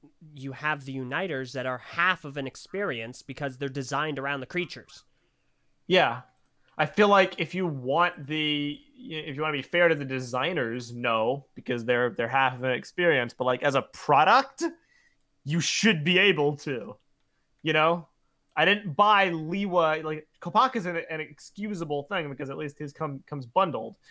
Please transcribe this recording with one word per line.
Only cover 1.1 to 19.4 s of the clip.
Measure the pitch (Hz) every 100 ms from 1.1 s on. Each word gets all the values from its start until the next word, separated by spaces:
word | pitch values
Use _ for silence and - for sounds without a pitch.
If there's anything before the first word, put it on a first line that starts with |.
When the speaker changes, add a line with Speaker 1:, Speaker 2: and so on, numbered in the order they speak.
| 147 185 135 127
Speaker 1:
that | 131 127
are | 127
half | - - 180 180
of | 147 143
an | 135
experience | - - 190 202 120 113 -
because | - 131 143 127
they're | 139
designed | 139 123 143 156 139
around | 139 143
the | 127
creatures. | 175 175 123 - - _ _ _ _ _ _ _ _ -
Speaker 2:
Yeah. | 180 135 123 - _ _ _ _ -
I | 151
feel | - 208
like | 202 185 -
if | 160
you | 180 180
want | 135 127 151 175 - 143
the, | 156 151 147 147 147 _ -
if | - 156 151
you | 135
wanna | 156
be | 147
fair | 131 175 175
to | 156
the |
designers, | 135 131 123 127 147 170 117 123 117
no, | 120 120 113 113 139 - -
because | - 123
they're, | 117 120 123
they're | 107 117
half | 131 131
of | 127
an | 131
experience. | 123 - - 175 139 120 -
But, |
like, | 123 127
as | 147
a | 135
product, | - - - 143 165 247 - - 330 - _ _ _ _ _ _
you | 139 165
should | - - 214 170
be | 147 180
able | 196 156 147 147
to, | 151 123 101 - _ _ _ _ _ _
you | 156
know? | 156 160 170 - _ _ _ _
I | -
didn't | 170 208 202
buy | 143 208 208 185
Lewa, | 165